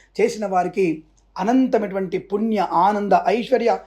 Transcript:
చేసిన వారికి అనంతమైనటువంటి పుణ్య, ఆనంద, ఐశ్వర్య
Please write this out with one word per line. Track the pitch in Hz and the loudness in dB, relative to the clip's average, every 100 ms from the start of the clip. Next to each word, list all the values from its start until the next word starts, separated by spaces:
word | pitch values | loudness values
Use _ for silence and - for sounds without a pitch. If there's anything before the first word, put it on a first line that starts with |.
| _ - | _ -2
చేసిన | 233 220 202 | -2 -2 -2
వారికి | 185 180 190 185 156 - _ _ - | -2 0 0 -2 -2 -10 _ _ -6
అనంతమైనటువంటి | 196 262 262 226 202 196 185 185 | 0 2 4 2 0 -4 -4 -6
పుణ్య, | - 208 226 208 170 | -4 -4 -2 -2 0
ఆనంద, | 170 190 208 202 180 - | 2 2 0 2 2 2
ఐశ్వర్య | 220 226 240 233 190 | -2 0 0 0 -2